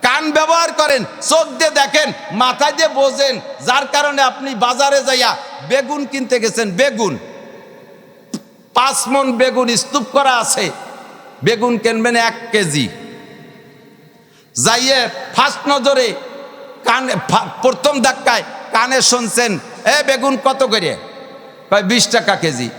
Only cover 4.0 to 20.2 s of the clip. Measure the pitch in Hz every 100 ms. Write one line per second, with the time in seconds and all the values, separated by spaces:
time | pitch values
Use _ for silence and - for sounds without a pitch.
4 | 294 277 262 254 269 240 240 247 277 277
5 | 247 262 240 160 - - 151 254 254 294
6 | 277 277 254 247 220 196 220 175 277 220
7 | 214 123 - - - - - - - -
8 | - - - - - _ _ - 262 262
9 | 214 269 269 233 254 247 240 233 - 285
10 | 233 269 269 247 220 - 190 - - -
11 | - - - - 139 226 247 233 226 226
12 | 226 233 233 220 - 214 185 147 113 -
13 | - - - - - - - - - -
14 | - _ _ _ _ - - 233 254 269
15 | 233 - - - 269 - - 285 254 269
16 | 247 156 - - - - - - - 240
17 | 262 208 - 202 165 - 254 254 285 294
18 | 247 262 - 226 165 - - 220 240 262
19 | - 247 233 240 240 180 - - - 285
20 | 285 269